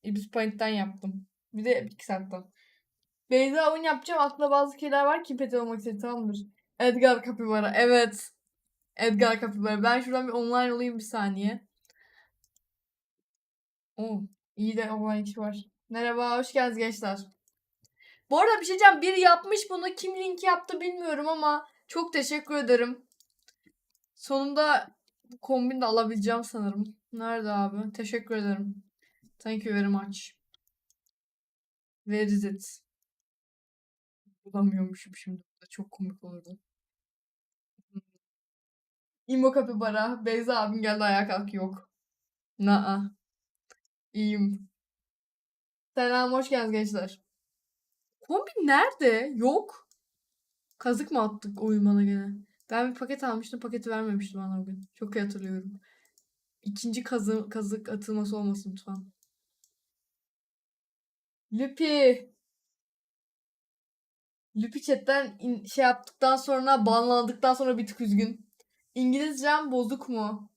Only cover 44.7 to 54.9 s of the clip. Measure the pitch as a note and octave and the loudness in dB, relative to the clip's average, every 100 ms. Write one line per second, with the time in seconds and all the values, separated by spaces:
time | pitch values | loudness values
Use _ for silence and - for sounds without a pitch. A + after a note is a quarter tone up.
44.7 | _ _ _ _ _ _ _ _ _ _ | _ _ _ _ _ _ _ _ _ _
45.7 | _ _ - B3 B3 B3+ B3+ C4 C4 A3+ | _ _ -4 0 2 2 0 0 0 0
46.7 | G#3+ G#3+ G3+ F#3+ - _ _ _ _ _ | -2 -2 -4 -8 -12 _ _ _ _ _
47.7 | _ _ _ _ _ - E4+ - A#4 D4+ | _ _ _ _ _ -4 -4 -4 -2 4
48.7 | C4+ A#4 - C4 A3 C4+ B3 A#3+ E4+ G#4+ | 6 4 4 4 4 0 0 2 2 -2
49.7 | - _ _ _ _ _ _ _ _ _ | -18 _ _ _ _ _ _ _ _ _
50.7 | _ B3 B3 D4+ C#4+ G#3+ G#3 G#3 G3+ A3 | _ -2 -2 -2 -2 -2 -4 -12 -6 0
51.7 | G#3+ G3+ G3+ G3+ G3+ G3 G3+ - _ _ | 4 4 6 4 2 -4 -10 -16 _ _
52.7 | A3+ B3 B3 B3+ C4+ C4 A3 A3+ A#3+ A#3 | -2 -2 -4 -8 -6 -4 -6 -8 -12 -8
53.7 | A3+ A#3 A3 A3 G3+ G3 G3 F#3+ F#3+ F#3+ | -8 -6 -6 -4 -4 -6 -10 -8 -6 -8
54.7 | F#3+ - | -12 -16